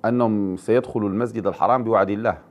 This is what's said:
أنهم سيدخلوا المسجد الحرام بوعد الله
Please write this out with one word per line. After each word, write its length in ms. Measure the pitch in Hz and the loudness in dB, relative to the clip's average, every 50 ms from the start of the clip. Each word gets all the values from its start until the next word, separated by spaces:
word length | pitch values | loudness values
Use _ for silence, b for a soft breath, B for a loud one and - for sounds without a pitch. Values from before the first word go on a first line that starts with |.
| - | 0
أنهم 520 | 110 120 123 120 113 107 104 101 95 92 | 0 2 2 2 2 2 0 0 -2 -4
سيدخلوا 520 | 90 - - 110 127 127 - - 120 104 101 | -6 0 2 2 2 2 0 -4 -2 -2 -2
المسجد 380 | 95 107 120 117 110 113 90 | -2 -2 -4 -4 -4 -4 -4
الحرام 360 | 98 87 - - 101 123 127 117 | -4 -2 0 0 2 2 0 0
بوعد 260 | 113 113 98 98 95 | 2 2 2 2 2
الله 280 | 104 104 113 113 90 - - - | -2 -2 -2 -4 -4 -4 -12 -20